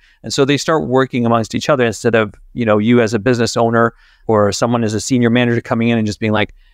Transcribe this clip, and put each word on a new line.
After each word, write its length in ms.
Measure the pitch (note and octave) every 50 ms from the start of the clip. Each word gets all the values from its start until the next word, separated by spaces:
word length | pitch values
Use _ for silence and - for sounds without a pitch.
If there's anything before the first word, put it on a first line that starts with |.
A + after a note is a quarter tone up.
| _ _ _ _
And 100 | - A2+
so 140 | - - C#3
they 120 | C3 C#3+ C3
start 300 | - - E3 D#3 D3+ -
working 380 | B2 C3 C3+ B2+ - B2+ A#2
amongst 300 | A#2 A#2 A#2 A2 - -
each 140 | A2+ - -
other 140 | D#3 C3 B2
instead 300 | A#2 G2+ - - A#2+ A2
of, 220 | A2+ A2 G#2 - - - - -
you 100 | - A#2+
know, 140 | A2 G#2+ G#2
you 240 | G#2+ A2+ A#2+ A#2+
as 140 | A#2 A2 A#2
a 40 | A2
business 380 | G2 C3 B2 A#2 A#2 A2 - A#2
owner 360 | A#2 A#2 A#2 A#2 A#2 A2+ - _ _ _ _ _ _ -
or 240 | A2+ G#2 G#2 G2+
someone 320 | G2 - - A#2 A#2+ A#2+ A#2
as 100 | G#2+ A2
a 60 | G#2
senior 320 | - - C3+ B2 A#2+ A#2
manager 300 | A2+ B2 B2 A#2+ A#2 A#2
coming 260 | - - B2+ A2+ A2+ A#2
in 100 | A#2 A#2
and 80 | A2
just 140 | G#2 G#2 -
being 140 | A2+ A2 G#2+
like, 200 | G#2 G#2 - - - _ _